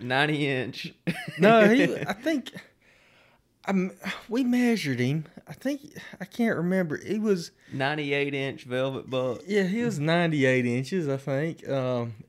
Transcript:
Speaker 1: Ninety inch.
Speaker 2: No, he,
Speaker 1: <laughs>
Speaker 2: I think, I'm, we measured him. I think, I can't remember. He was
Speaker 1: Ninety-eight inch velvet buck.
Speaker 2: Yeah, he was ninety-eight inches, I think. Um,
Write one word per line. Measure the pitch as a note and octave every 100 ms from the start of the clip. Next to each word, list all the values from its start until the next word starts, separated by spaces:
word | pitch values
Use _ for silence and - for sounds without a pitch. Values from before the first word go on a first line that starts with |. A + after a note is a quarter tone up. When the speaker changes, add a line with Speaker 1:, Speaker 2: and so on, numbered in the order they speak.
Speaker 1:
Ninety | B2 C3 D3+ D3 C#3+
inch. | C3 A#2 - E3 - - F#5+ F5+ D#3
Speaker 2:
No, | G3 A3+ G#3
he, | B3+ -
Speaker 1:
<laughs> | C#3+ D#3
Speaker 2:
I |
think, | F#3 C#4+ D4 - - - _ _ _ _ _ _ _ _ _ -
I'm, | F#3+ F#3 - F#3+ - -
we | A#3
measured | B3 B3 A#3+ G#3+ D3 A#2+
him. | B2 D#3 D3+ - -
I |
think, | D3+ C4 C#4+ - - - -
I |
can't | F3+ - A3+ D#3
remember. | F3 F#3+ E3+ C3
He | - G#3+
was | G#3+ F3 D#3+ - -
Speaker 1:
Ninety-eight | C3+ C3+ D#3 C#3+ C#3+ C#3+
inch | C#3 C3+ -
velvet | B2+ B2+ C3+ C3 -
buck. | C3 B2+ G#2 F3+
Speaker 2:
Yeah, | G3+
he | F#3 A3+
was | A#3+ D3
ninety-eight | D3+ E3+ E3 D3+ C3 B2+
inches, | A#2+ B2 C3 F#3+ C#3+
I | C3+
think. | D3 C3+ E3 - -
Um, | C3+ B2+ B2 A#2 G#2+